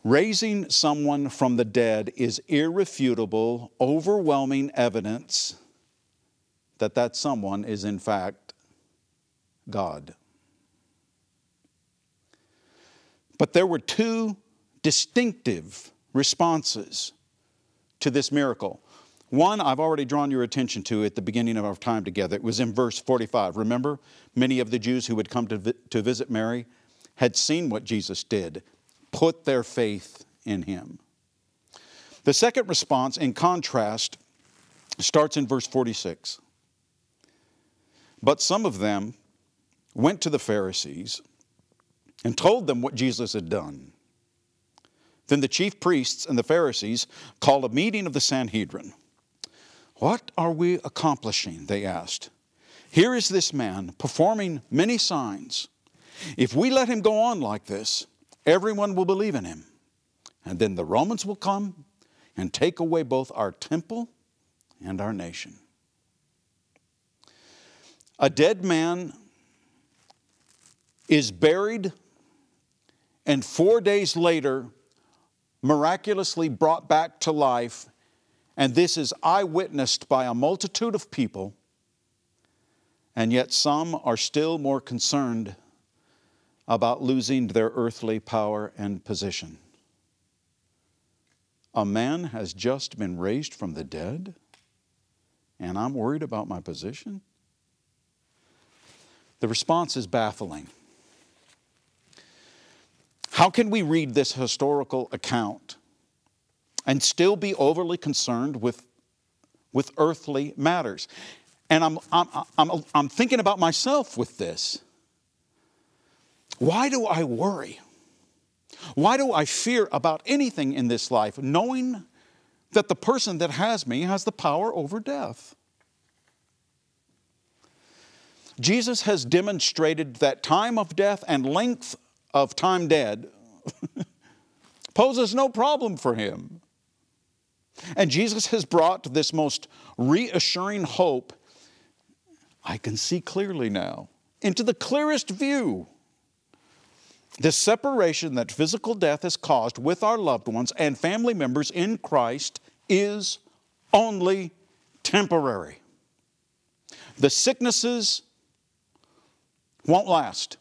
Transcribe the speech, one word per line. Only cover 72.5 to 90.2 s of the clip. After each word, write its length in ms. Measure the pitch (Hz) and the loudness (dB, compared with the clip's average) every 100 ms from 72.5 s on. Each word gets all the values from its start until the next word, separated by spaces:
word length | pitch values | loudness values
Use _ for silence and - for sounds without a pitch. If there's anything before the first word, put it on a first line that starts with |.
| _ _ _ _ _ _ _ - | _ _ _ _ _ _ _ 0
and 180 | 139 | 0
four 380 | - - 180 226 | 0 4 6 6
days 340 | 196 202 185 170 | 4 2 2 2
later 540 | 170 165 139 131 120 _ _ _ _ _ _ _ _ _ | 4 4 0 -2 -6 _ _ _ _ _ _ _ _ _
miraculously 840 | 131 151 156 185 208 196 190 - 160 | 2 4 4 2 0 0 0 -2 -2
brought 400 | 117 156 165 - | 2 4 2 2
back 320 | 156 165 _ | 2 2 _
to 120 | 160 | -2
life, 560 | 151 135 120 120 - - _ _ _ _ _ _ - | 2 4 2 -2 -10 -20 _ _ _ _ _ _ 0
and 180 | 135 | 2
this 240 | 120 175 170 | 4 4 2
is 160 | 135 - | -4 0
eyewitnessed 840 | 165 190 190 160 185 151 127 - - | 2 2 2 0 -2 -2 -2 -2 2
by 180 | 131 127 | 2 2
a 80 | |
multitude 600 | 120 147 190 190 - 233 202 | 0 0 0 -4 -2 -2 -2
of 160 | - | -6
people, 440 | - 113 98 98 _ _ _ _ _ _ _ _ _ _ _ _ _ _ _ _ 117 | -4 -4 -4 -10 _ _ _ _ _ _ _ _ _ _ _ _ _ _ _ _ -2
and 180 | 113 | 2
yet 180 | 123 127 | 2 2
some 440 | - 151 147 170 160 | 0 2 0 -2 -2
are 120 | - 113 | -2 0
still 420 | - 147 156 165 | 0 0 0 0
more 220 | 139 135 | 0 -2
concerned 760 | - 120 - 143 131 113 101 95 _ _ _ _ _ _ _ _ _ _ - | -4 -4 -2 0 -2 -4 -6 -12 _ _ _ _ _ _ _ _ _ _ -2
about 340 | 113 117 123 | 2 2 0
losing 460 | 127 131 117 135 113 | 0 0 0 0 2
their 220 | 113 113 127 | 2 0 0
earthly 440 | 117 - 113 110 | -2 -2 -4 -4
power 520 | - 113 104 107 104 - | -2 -2 0 -4 -6 -8
and 260 | 104 95 | -6 -6
position. 540 | - 98 98 - 80 78 _ _ _ _ _ _ | -6 -6 -6 -8 -12 -20 _ _ _ _ _ _